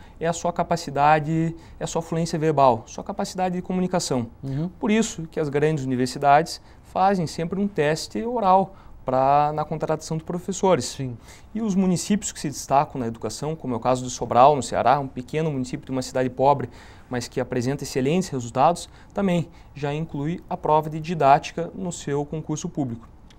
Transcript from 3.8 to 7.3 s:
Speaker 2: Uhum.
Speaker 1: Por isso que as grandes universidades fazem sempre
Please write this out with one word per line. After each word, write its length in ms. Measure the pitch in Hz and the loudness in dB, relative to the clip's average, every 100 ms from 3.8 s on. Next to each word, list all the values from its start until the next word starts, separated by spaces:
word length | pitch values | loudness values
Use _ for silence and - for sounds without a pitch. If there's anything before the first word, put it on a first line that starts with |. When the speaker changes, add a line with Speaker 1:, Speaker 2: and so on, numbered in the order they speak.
| 180 180 - 131 117 - | 0 -2 0 -2 -4 -8
Speaker 2:
Uhum. 280 | 135 135 170 - | -8 -4 -6 -4
Speaker 1:
Por 100 | 226 | 0
isso 300 | 220 220 - 160 | 2 2 -4 -8
que 120 | - | -4
as 80 | 151 | -2
grandes 360 | 139 151 156 | 2 2 0
universidades 760 | 131 127 127 143 143 143 165 - - - | -2 0 0 0 6 6 4 -6 -16 -20
fazem 420 | - - 190 196 | -8 0 2 2
sempre 320 | 160 | -2